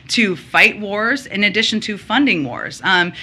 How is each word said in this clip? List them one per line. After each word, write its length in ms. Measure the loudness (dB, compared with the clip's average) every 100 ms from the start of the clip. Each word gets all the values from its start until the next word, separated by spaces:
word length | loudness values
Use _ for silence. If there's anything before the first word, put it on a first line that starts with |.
| -4
to 280 | 0 0 -2
fight 440 | 0 4 4 2
wars 480 | -6 -2 -2 -2 -6
in 160 | -2
addition 360 | 0 0 0 -2
to 140 | -4 -8
funding 480 | -2 2 2 0
wars. 380 | -2 -8 -10 -4
Um, 300 | 2 2 2 -4